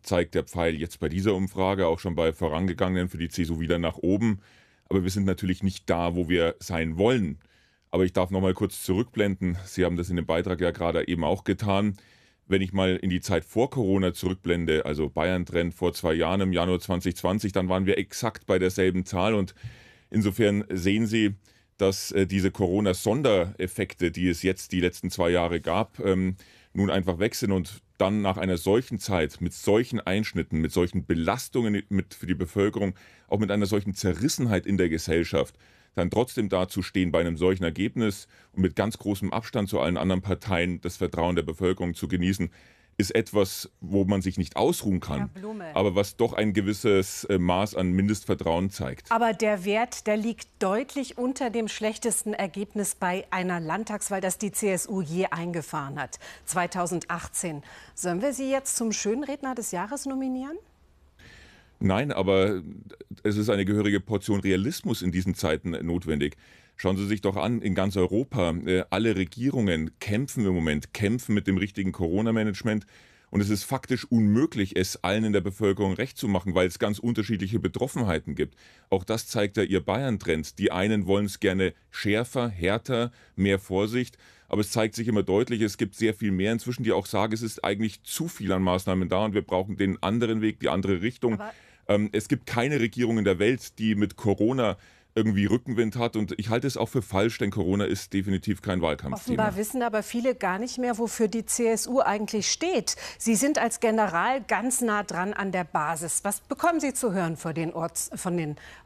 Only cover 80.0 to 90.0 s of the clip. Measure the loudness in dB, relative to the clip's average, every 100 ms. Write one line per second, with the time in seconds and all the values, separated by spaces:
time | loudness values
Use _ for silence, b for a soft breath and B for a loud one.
80 | 0 -2 0 -2 -2 -2 0 2 2 2
81 | 2 2 2 0 0 2 0 b b -6
82 | 0 0 0 -2 -4 0 0 0 -2 -2
83 | -2 b b 0 2 2 0 -2 0 -2
84 | -4 _ b b b 0 0 2 0 0
85 | 0 2 4 2 2 0 0 0 -4 0
86 | 0 2 0 2 2 0 -4 -4 0 0
87 | 0 0 0 -2 -6 -4 -2 0 -2 -4
88 | -12 -6 -6 -6 -2 2 2 2 2 0
89 | 2 0 2 0 0 -2 -2 0 0 0